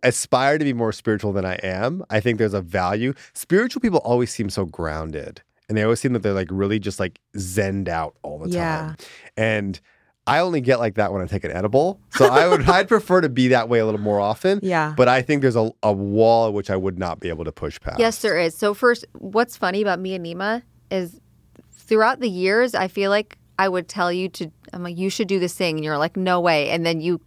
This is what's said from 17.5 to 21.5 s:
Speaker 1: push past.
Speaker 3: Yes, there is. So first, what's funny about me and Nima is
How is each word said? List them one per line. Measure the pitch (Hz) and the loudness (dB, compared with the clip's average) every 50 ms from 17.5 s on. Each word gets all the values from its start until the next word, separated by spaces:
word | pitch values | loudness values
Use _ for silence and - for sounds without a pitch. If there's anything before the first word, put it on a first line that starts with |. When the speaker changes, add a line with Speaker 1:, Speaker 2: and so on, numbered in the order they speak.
| - | -8
Speaker 1:
push | - - 76 - - | -8 -8 -8 -8 -8
past. | _ - - - | _ -10 -2 0
Speaker 3:
Yes, | 233 226 226 - - | 0 0 0 -2 -2
there | 214 175 165 | -2 0 0
is. | 175 165 165 | 0 -2 -2
So | - - 208 208 | -2 -2 -2 -2
first, | 202 - 247 240 233 - _ _ | 2 2 0 0 0 -4 _ _
what's | - - 196 190 226 240 240 - - | -16 -16 -4 -2 -2 -2 -2 -4 -6
funny | - 185 185 202 214 | -4 -4 -2 -2 0
about | 202 185 175 | 0 -2 -2
me | 190 185 190 | -4 -6 -8
and | 185 170 | -8 -8
Nima | 170 170 175 190 208 220 240 240 _ _ _ _ _ | -10 -8 -6 -4 -4 -4 -4 -6 _ _ _ _ _
is | 190 190 180 170 - - _ _ _ _ _ _ | -4 -4 -4 -6 -10 -18 _ _ _ _ _ _